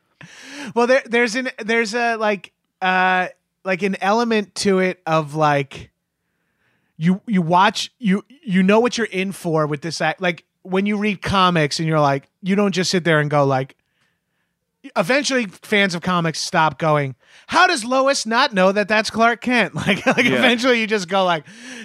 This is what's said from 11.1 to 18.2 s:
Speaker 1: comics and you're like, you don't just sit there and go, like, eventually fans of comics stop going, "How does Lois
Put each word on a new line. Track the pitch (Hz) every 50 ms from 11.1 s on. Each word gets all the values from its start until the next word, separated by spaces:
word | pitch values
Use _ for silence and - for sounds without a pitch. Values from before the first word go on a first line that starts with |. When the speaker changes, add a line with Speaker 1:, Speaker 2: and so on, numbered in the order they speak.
| 196 -
Speaker 1:
comics | - - 202 196 185 180 175 160 151 139 -
and | - 165
you're | 160 160 151
like, | 147 139 139 139 - _ _ _
you | - 180 196
don't | 202 208 202 156
just | 180 175 -
sit | - 185 151
there | 175 160 151
and | 147 147
go, | 147 147 139
like, | 139 135 131 135 - - _ _ _ _ _ _ _ _ _ _ _ _ _ _ _ _ _ _ _ _ _ - 277 -
eventually | 226 185 170 254 294 269 - 269 254 233
fans | 185 - - - - 214 202 202 190 175
of | 170
comics | - 185 180 175 165 160 - -
stop | - - - 170 156 151 143
going, | - 170 156 151 147 143 135 127 - _ _ - - _
"How | - 240 320 370
does | 359 349 247 202
Lois | 247 254 269 269 269 277 -